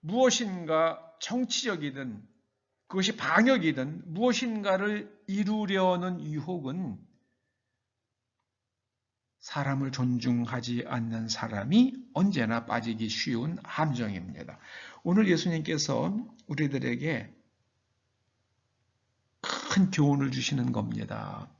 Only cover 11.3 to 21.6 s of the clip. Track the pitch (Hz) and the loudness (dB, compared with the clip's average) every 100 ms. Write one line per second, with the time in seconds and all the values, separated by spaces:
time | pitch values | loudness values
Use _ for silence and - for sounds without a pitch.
11.3 | - 113 104 107 202 254 - - - 190 | -4 -4 -4 4 6 6 4 -8 2 2
12.3 | 165 113 117 117 117 113 110 110 - - | 4 0 0 0 -2 -2 -2 -4 -4 -2
13.3 | 117 131 170 - - 160 120 113 95 90 | -2 -2 -4 -8 -2 0 0 -2 -4 -8
14.3 | 73 65 - - - - - 165 185 214 | -12 -14 -16 -18 -18 -18 -8 2 4 6
15.3 | 165 175 165 151 156 147 123 139 208 - | 4 2 -2 0 -2 0 0 0 -2 -6
16.3 | - - 147 147 135 131 120 147 135 104 | -14 -10 -2 -2 0 -2 -2 -2 -4 -6
17.3 | - _ _ _ _ _ _ _ _ _ | -18 _ _ _ _ _ _ _ _ _
18.3 | _ _ _ _ _ _ _ _ _ _ | _ _ _ _ _ _ _ _ _ _
19.3 | _ - - - - 180 - 143 143 139 | _ -6 -6 -2 2 4 6 4 4 2
20.3 | 131 123 143 123 120 110 110 104 110 101 | -2 -2 0 0 0 -2 -4 -6 -8 -8
21.3 | 104 - _ | -10 -14 _